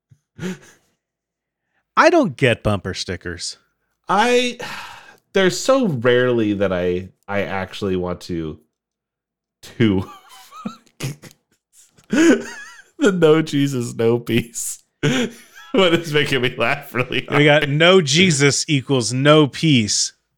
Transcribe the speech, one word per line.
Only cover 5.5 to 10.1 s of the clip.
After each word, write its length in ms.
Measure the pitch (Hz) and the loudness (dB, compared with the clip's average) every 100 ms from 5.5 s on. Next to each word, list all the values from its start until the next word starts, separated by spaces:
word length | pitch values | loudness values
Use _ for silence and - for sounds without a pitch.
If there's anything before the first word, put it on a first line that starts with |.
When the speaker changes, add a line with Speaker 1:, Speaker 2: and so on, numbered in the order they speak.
Speaker 2:
so 380 | 180 - 269 226 | 0 0 2 2
rarely 640 | 135 123 123 127 120 107 | 0 2 2 2 2 0
that 200 | 98 98 | 0 0
I, 360 | 90 90 90 95 _ - | 0 -2 -4 -6 _ -8
I 160 | 101 | -6
actually 540 | 82 95 92 - 101 92 | -4 -6 -8 -8 -4 -4
want 240 | 90 90 | -4 -8
to, 400 | - 85 78 78 _ _ _ _ _ _ _ _ _ _ | -8 -8 -8 -12 _ _ _ _ _ _ _ _ _ _
to 460 | - - 113 95 - | -10 0 0 0 -4